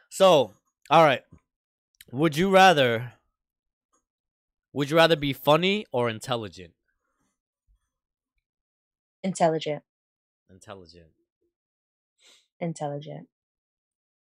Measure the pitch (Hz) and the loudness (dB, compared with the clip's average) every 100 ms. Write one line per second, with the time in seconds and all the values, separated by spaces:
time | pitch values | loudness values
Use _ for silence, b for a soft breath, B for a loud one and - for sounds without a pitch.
0 | _ - 190 156 110 _ _ _ - 156 | _ 2 4 4 0 _ _ _ 0 4
1 | 156 120 - 82 _ _ _ _ _ _ | 4 2 -6 -20 _ _ _ _ _ _
2 | _ 123 165 147 196 190 190 156 127 113 | _ -4 -2 0 2 6 6 6 2 -2
3 | 117 - _ _ _ _ _ _ _ _ | -8 -18 _ _ _ _ _ _ _ _
4 | _ _ _ _ _ _ _ 127 143 165 | _ _ _ _ _ _ _ -8 -2 2
5 | 165 160 143 131 - 151 185 202 - 127 | 2 2 -4 -4 0 2 2 -4 -6 -4
6 | 120 113 - 120 107 90 85 _ _ _ | -4 -6 -8 -8 -8 -16 -20 _ _ _
7 | _ _ _ _ _ _ _ _ _ _ | _ _ _ _ _ _ _ _ _ _
8 | _ _ _ _ _ _ _ _ _ _ | _ _ _ _ _ _ _ _ _ _
9 | _ _ 190 - 170 160 156 147 - _ | _ _ -10 -2 -2 -2 -6 -10 -14 _
10 | _ _ _ _ _ 92 110 98 87 85 | _ _ _ _ _ -20 -20 -20 -20 -20
11 | 82 82 _ _ _ _ _ _ _ _ | -20 _ _ _ _ _ _ _ _ _
12 | _ _ b b b _ 170 156 147 143 | _ _ b b b _ -12 -10 -12 -12
13 | 151 147 - _ _ _ _ _ _ _ | -16 -20 -20 _ _ _ _ _ _ _
14 | _ _ | _ _